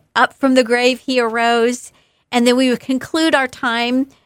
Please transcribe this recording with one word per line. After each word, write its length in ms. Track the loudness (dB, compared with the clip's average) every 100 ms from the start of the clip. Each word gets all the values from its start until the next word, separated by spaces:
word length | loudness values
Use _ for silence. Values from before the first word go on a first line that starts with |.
| _
"Up 200 | 0 0
from 200 | 0 2
the 100 | 2
grave 360 | 2 2 0 -2
He 200 | -4 -2
arose." 720 | -2 -2 0 2 0 -4 -14 _ _ _ _
And 140 | 0 2
then 100 | 2
we 140 | 2
would 100 | 0
conclude 540 | -4 -6 -4 -2 0
our 140 | 0 -2
time 600 | -6 -4 -2 -2 -2 -4 _